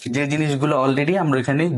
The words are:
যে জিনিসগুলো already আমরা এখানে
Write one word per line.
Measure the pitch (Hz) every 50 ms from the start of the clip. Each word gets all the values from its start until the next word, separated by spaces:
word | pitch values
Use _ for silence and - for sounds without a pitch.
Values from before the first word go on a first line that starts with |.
| - 127 120
যে | 139 147 139
জিনিসগুলো | 147 151 156 151 143 135 143 151 151 135 131
already | 135 135 139 143 156 185 196 170
আমরা | 147 135 131
এখানে | 120 - 135 147 165 175 147